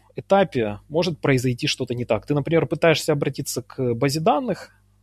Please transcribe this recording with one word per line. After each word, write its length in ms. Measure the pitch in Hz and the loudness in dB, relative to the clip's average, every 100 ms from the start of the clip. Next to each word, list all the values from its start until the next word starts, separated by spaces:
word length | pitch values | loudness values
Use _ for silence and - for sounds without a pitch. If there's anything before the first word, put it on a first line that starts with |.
| _ - | _ -16
этапе 640 | - 196 190 127 107 104 - | 2 2 2 0 -2 -4 -4
может 300 | 156 180 147 | -2 -2 0
произойти 480 | 139 131 127 120 147 | 2 2 2 -2 -4
что-то 280 | - 127 | -4 -6
не 100 | 120 | -6
так. 220 | 120 107 - | -2 -2 0
Ты, 80 | |
например, 320 | 147 156 165 151 | -2 2 0 2
пытаешься 460 | 156 170 151 - | 2 4 4 2
обратиться 500 | 147 143 139 135 127 | 0 -2 -4 -8 -8
к 320 | - - 123 | -10 -4 -2
базе 260 | 117 139 156 | 0 0 0
данных, 500 | 165 285 247 - - _ _ _ | 2 0 -2 -6 -10 _ _ _